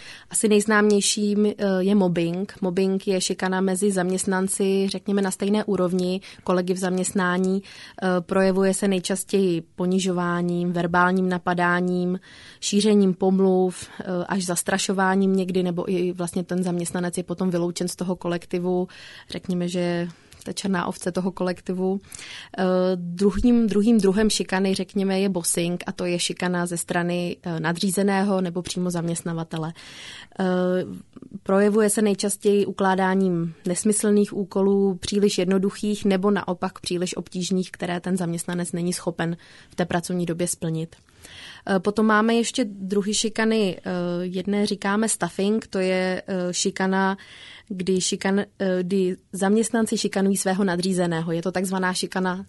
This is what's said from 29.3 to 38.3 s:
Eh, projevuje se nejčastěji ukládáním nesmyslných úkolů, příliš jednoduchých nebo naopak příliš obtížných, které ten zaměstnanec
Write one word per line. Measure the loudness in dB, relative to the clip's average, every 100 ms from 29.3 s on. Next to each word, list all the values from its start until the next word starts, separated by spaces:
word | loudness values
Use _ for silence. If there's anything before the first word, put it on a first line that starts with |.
| -6 -6 -6 -8 -10 -18 -18 -18 -18 -18 -4
Eh, | 0 2 2 0 -2 -10 -16 -20 -16 -12
projevuje | 0 4 4 4 2
se | 2
nejčastěji | 2 0 -2 0 2 2 2
ukládáním | 0 2 2 2 2 2 0 -2 -6 -6
nesmyslných | -2 0 2 4 4 2 -2
úkolů, | -4 0 2 4 2
příliš | 0 -2 2 2 2
jednoduchých | 2 2 0 -2 -4 0
nebo | 2 2 2
naopak | 0 -2 -4 -6 -8
příliš | -6 -4 -4 -6
obtížných, | -8 -8 -2 -2 -2
které | -6 -6 -4
ten | -2 -2
zaměstnanec | -2